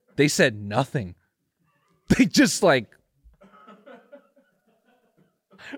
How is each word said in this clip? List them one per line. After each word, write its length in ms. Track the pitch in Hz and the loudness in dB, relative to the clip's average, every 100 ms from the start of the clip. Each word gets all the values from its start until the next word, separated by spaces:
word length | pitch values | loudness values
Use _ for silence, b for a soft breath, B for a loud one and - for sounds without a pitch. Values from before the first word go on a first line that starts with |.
| _ - | _ -2
They 120 | 147 | -2
said 280 | - 147 107 | 2 -2 -2
nothing. 580 | 101 107 139 147 90 - _ _ _ _ | -6 -4 -4 -6 -8 -14 _ _ _ _
<laughs> 560 | _ _ _ _ - - | _ _ _ _ -2 0
They 80 | |
just, 380 | 226 - 254 - | 2 2 2 2
like 260 | 185 135 104 _ _ _ - _ _ _ - 202 277 240 _ 285 _ 277 _ _ _ _ _ _ _ _ _ _ _ 196 B | 2 2 -2 _ _ _ -20 _ _ _ -20 -20 -20 -20 _ -20 _ _ _ _ _ _ _ _ _ _ _ _ _ -20 B